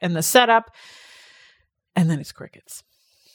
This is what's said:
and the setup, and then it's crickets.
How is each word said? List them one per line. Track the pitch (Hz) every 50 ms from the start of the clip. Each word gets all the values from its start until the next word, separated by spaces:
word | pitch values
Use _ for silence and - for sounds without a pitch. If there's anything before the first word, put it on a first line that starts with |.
and | - 175 175
the | 160 165
setup, | - - 254 247 233 226 226 226 - - _ - - - - - - - - - - _ _ _ _ _ _ _ _ _ _ _ _ -
and | 190 175 160
then | 165 143
it's | 147 -
crickets. | - - - - _ - _ - - - - _ _ _ _ _ _ _ _ _